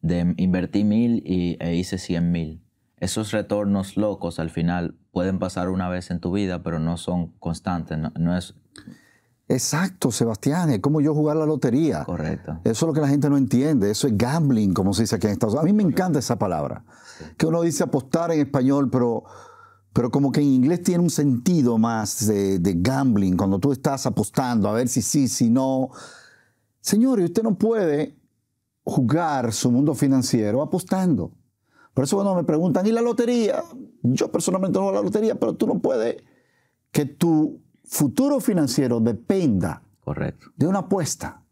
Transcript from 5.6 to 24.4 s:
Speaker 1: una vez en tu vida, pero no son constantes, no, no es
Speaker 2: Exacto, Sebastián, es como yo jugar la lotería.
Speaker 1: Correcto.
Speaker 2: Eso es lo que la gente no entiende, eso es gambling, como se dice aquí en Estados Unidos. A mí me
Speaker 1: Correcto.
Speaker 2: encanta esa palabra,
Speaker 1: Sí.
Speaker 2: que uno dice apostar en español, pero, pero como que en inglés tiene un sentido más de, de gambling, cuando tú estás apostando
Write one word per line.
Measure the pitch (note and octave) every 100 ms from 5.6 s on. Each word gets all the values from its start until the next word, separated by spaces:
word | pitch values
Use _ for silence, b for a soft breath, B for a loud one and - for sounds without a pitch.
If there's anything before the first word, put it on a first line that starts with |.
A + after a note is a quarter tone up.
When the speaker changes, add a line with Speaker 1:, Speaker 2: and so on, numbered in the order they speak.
| F2+
Speaker 1:
una | F#2 F2+
vez | F2+ F2
en | F2
tu | F2
vida, | F#2+ G2 F2+
pero | E2+ E2
no | D#2+ E2+
son | - F2+ E2+ -
constantes, | - E2+ - F2 D#2 D#2+
no, | D#2+ -
no | E2+ F2+
es | F2+ - _ B B B B B B B _
Speaker 2:
Exacto, | C3 - D3+ F#3 - C3+
Sebastián, | A#2 A#2 A2 - D#3 E3+
es | A#2
como | C#3+ D#3
yo | D3
jugar | D3+ D3+ D3+
la | D3+
lotería. | D3+ B2 A#2+ A3+ F2 D2
Speaker 1:
Correcto. | F2 D#2 D#2 - D#2
Speaker 2:
Eso | G2+
es | A2+ E3
lo |
que | D3+
la | C#3+
gente | C#3+ C#3+
no | C#3+
entiende, | C3 A#2+ C#3+ D3 G2+
eso | G#2+ C#3+
es | G#2
gambling, | A#2+ D#3 D3 A#2 G#2
como | F2 F#2+
se | F#2+
dice | A2+ G#2+
aquí | G#2
en |
Estados | G2+ A2 B2
Unidos. |
A | E3
mí |
me | G#3
Speaker 1:
Correcto. | F#3+ -
Speaker 2:
encanta | F#3 D3+
esa | - A2
palabra, | G#2 E2 C#2+ - - B B B
Speaker 1:
Sí. | D#2 B
Speaker 2:
que | D#3+
uno | E3
dice | E3+ D3+
apostar | D#3+ D3 B2 E3 E3+
en | D#3+
español, | C#3 C#3 C3 C#3 C3+
pero, | C3 A#2+ A2 B B B B B B B
pero | - A#2+
como | C#3+ C#3
que | B2+
en | D3
inglés | C3 B2+ F3
tiene | F3 F3
un | F3
sentido | - D3 A#2+ A#2+ F3+ A#2+ A2+
más | A2+ A2+ G#2 - G#2+
de, | G#2 G2 F#2+
de | E2+ F2
gambling, | F#2+ C3+ C3+ G#2 G2 F2+
cuando | G2 F#2+
tú | C3+
estás | C#3 D#3 C3+ -
apostando | G#2 G#2+ -